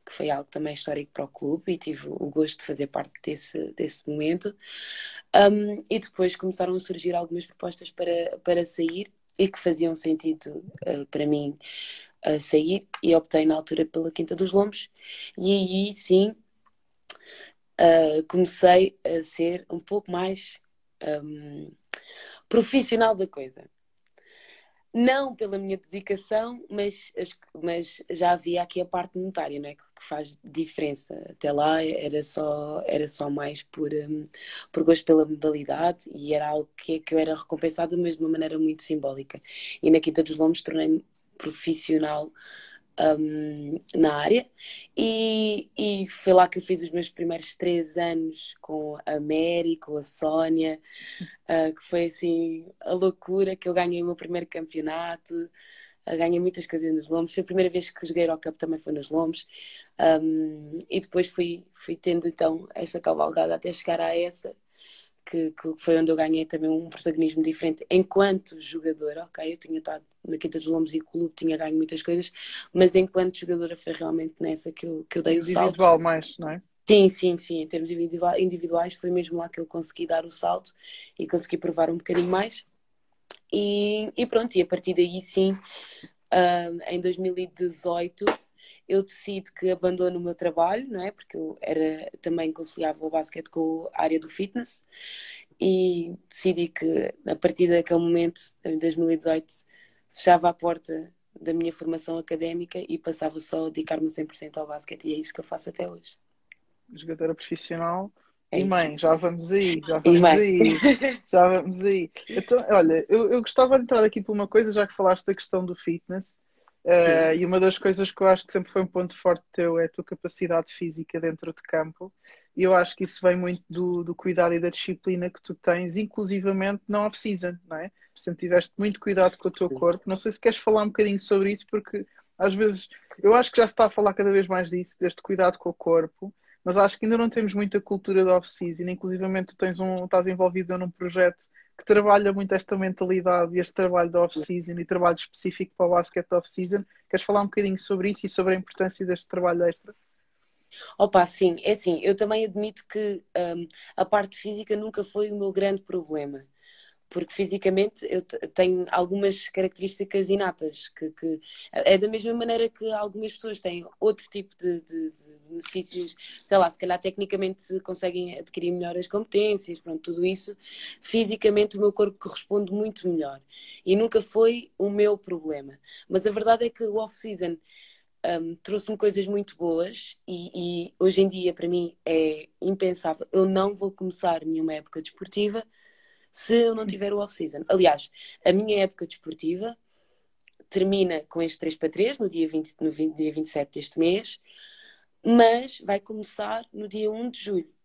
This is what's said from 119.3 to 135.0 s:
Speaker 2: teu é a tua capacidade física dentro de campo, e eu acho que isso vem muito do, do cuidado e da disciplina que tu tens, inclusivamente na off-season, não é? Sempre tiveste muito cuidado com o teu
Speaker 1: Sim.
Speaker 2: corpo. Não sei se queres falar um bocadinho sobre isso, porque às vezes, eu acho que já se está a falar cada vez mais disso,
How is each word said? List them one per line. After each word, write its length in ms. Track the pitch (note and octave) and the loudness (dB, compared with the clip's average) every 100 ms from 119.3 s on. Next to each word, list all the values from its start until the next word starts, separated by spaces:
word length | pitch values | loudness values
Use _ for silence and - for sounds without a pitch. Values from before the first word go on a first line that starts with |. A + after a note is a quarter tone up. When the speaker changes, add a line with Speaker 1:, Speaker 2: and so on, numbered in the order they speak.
| E3+ _ | 0 _
Speaker 2:
teu 260 | - E3+ E3 | -2 0 2
é 80 | E3 | -2
a 20 | |
tua 160 | - | -4
capacidade 680 | - - F3 - F3 E3 D#3+ | -12 -10 -10 -6 0 0 -2
física 480 | - E3+ D#3 D#3+ E3 | -6 -8 -8 -8 -4
dentro 320 | E3 D#3+ E3 | -4 -4 -10
de 100 | D#3+ | -14
campo, 500 | - D#3+ D#3+ - F#3+ _ _ - _ - | -4 -2 -2 -8 -18 _ _ -20 _ 0
e 60 | |
eu 120 | F#3 | 4
acho 200 | F#3 F3 | 6 4
que 100 | - | -2
isso 220 | F#3 - F#3 | -8 0 2
vem 100 | F3+ | 4
muito 280 | F3+ F3+ - | 0 -6 -8
do, 360 | E3 F3+ F3 | -4 -2 -2
do 100 | E3+ | -4
cuidado 400 | E3+ F#3+ F3 E3+ | -6 -2 2 2
e 60 | E3+ | 2
da 100 | F3 | -2
disciplina 600 | E3+ - F3+ - F3+ F3+ | -4 -6 -6 -4 -4 -4
que 120 | - | -8
tu 120 | - | -16
tens, 420 | F3 - F3 F3+ E3+ | -6 0 0 0 -4
inclusivamente 880 | G#3+ - G3 G3 G3 G3 F#3+ G3+ - | -6 -4 -4 -2 -2 0 0 -4 -4
na 200 | G#3 G#3 | -2 -2
off-season, 500 | G#3 A3+ G3 F3+ F3 - | -4 -6 -4 -6 -8 -10
não 100 | D#3+ | -10
é? 120 | F3+ _ _ | -12 _ _
Sempre 260 | _ - E3+ | _ -10 -6
tiveste 320 | F3+ F3+ - - | 2 4 4 -2
muito 220 | G#3 G3 | -4 -2
cuidado 360 | - F#3+ F#3 - | 0 4 4 4
com 120 | F#3 | -6
o 20 | |
teu 180 | - F3+ | -2 -4
Speaker 1:
Sim. 60 | C3 | 0
Speaker 2:
corpo. 300 | E3+ F3 - | 2 2 -2
Não 80 | F#3+ | -4
sei 160 | A3 | -4
se 80 | G#3+ | 0
queres 180 | A#3 A3 | 0 2
falar 240 | - G#3+ | 2 2
um 40 | G#3 | 2
bocadinho 320 | G3+ G#3 G3+ | 2 0 0
sobre 300 | - G3+ G3 | 2 2 2
isso, 140 | G3+ - | -2 -4
porque 380 | G#3+ - G#3 G3 _ _ - | -6 -6 -10 -10 _ _ -2
às 160 | G3 | 0
vezes, 340 | G3 G#3+ F#3+ - - - - | 2 2 0 -8 -20 -20 2
eu 120 | G3+ | 6
acho 160 | A#3 B3 | 6 6
que 80 | - | 4
já 80 | A3 | 2
se 60 | |
está 140 | - A3 | 4 2
a 40 | |
falar 240 | - G#3 | 4 0
cada 160 | F#3+ G3+ | 2 2
vez 160 | G3 F#3 | 4 2
mais 240 | F#3 F3 | 0 -2
disso, 260 | F3+ F3+ - | -4 -6 -4